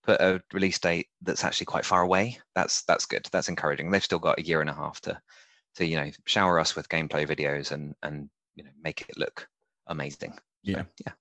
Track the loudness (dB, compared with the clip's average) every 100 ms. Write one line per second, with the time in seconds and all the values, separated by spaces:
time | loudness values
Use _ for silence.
0 | 4 6 6 2 _ 0 0 2 0 0
1 | -4 _ -4 -2 -2 -2 -2 -2 2 4
2 | 6 4 2 -4 _ -2 0 -2 2 0
3 | 2 -4 -2 -2 -2 -2 -2 -2 2 0
4 | 2 0 2 2 2 0 0 -4 -8 -8
5 | -8 -8 _ -20 -20 _ _ -2 0 0
6 | -2 -8 -2 2 4 4 2 -2 -4 -2
7 | 0 -2 0 0 -2 -2 -4 -8 -8 -8
8 | -10 -8 -12 _ _ -20 -20 -10 -8 -8
9 | -12 -6 -6 -6 -18 _ _ _ -10 -6
10 | -6 -8 -12 -14 _ _ -4 -4 -6 -12
11 | -14 -14